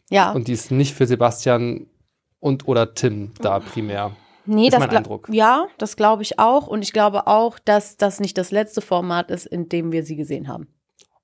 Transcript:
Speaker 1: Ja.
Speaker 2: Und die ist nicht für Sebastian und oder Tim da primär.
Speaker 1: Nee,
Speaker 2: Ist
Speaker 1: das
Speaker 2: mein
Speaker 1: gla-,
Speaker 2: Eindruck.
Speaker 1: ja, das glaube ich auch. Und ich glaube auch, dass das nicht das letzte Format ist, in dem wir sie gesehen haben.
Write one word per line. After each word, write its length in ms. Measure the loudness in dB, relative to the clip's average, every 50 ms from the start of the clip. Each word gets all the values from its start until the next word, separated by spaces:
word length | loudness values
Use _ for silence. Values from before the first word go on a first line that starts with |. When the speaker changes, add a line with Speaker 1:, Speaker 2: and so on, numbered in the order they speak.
| _ _
Speaker 1:
Ja. 220 | 2 2 2 2 0
Speaker 2:
Und 160 | -2 -4 -4
die 40 | -4
ist 180 | -6 -4 -2
nicht 240 | 0 0 0 0 0
für 120 | 0 0
Sebastian 800 | 2 2 4 2 2 2 0 0 0 2 2 0 -2 -6 -8 -10 -16 _ _ _ _ _ _ _ _ _ _
und 280 | -2 -2 -2 0 0 0
oder 260 | 2 2 2 0 0
Tim 380 | -2 -2 -2 -2 -2 -6 -10 -8 -4
da 180 | -2 0 0 -2
primär. 540 | -2 -6 -8 -8 -6 -6 -4 -4 -6 -6 -8 -12 _ _ _ _ _ -2
Speaker 1:
Nee, 180 | 2 4 4 4
Speaker 2:
Ist 40 | 4
Speaker 1:
das 80 | 4
Speaker 2:
mein 80 | 2 2
Speaker 1:
gla-, 100 | 2 0
Speaker 2:
Eindruck. 300 | 0 -2 -6 -10 -8 -4
Speaker 1:
ja, 360 | 0 4 4 4 4 4 0 -4 -6
das 200 | -8 -8 -8 -2
glaube 260 | 2 2 2 2 2 0
ich 160 | -4 0 2
auch. 300 | 2 4 4 2 0 -2
Und 120 | -4 -6
ich 140 | -6 -2 0
glaube 320 | 2 2 2 2 0 2
auch, 320 | 2 4 4 4 2 -2 -2
dass 400 | _ 2 2 2 2 -2 -4 -2
das 200 | -2 -2 0 -2
nicht 200 | -6 -4 -4 -4
das 120 | -4 -2
letzte 300 | -2 -2 -2 -2 -4 -8
Format 500 | -4 -2 -2 -2 0 -2 -2 -4 -4 -4
ist, 140 | -6 -10 -8
in 240 | -8 -8 -8 -6 -4
dem 240 | -4 -4 -2 -2 -4
wir 120 | -4 -4
sie 120 | -4 -6
gesehen 320 | -8 -8 -6 -8 -8 -8 -10
haben. 200 | -12 -12 -14 -18 _ _ _ _ _ _ _ _ _ _